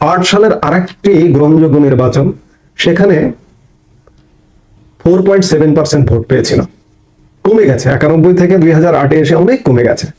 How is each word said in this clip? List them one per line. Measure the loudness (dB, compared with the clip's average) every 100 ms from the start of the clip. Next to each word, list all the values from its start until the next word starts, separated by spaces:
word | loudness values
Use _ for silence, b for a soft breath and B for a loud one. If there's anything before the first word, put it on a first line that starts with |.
আট | -2 -2
সালের | 0 0 0
আরেকটি | 0 -2 -4 -4 -4 0 2 2
গ্রহণযোগ্য | 2 2 2 2 2
নির্বাচন, | 2 0 0 0 -2 -4 _ b b -6
সেখানে | -2 0 0 0 -2 -8 _ _ _ _ _ _ _ _ _ _ _ _ _ _ _ _
ফোর | -2 0
পয়েন্ট | 2 0
সেভেন | 0 0 0
পার্সেন্ট | 0 0 -2 0
ভোট | -2 -2
পেয়েছিল। | -2 -2 -4 -4 _ _ _ _ _ _ _
কমে | -2 2 2
গেছে, | 0 -2
একানব্বই | -2 0 2 2
থেকে | 2 2 2
দুই | 2
হাজার | 2 0
আটে | 0 0 0
এসে | 0
অনেক | 0 0 0
কমে | 0 0
গেছে। | 0 -2 -8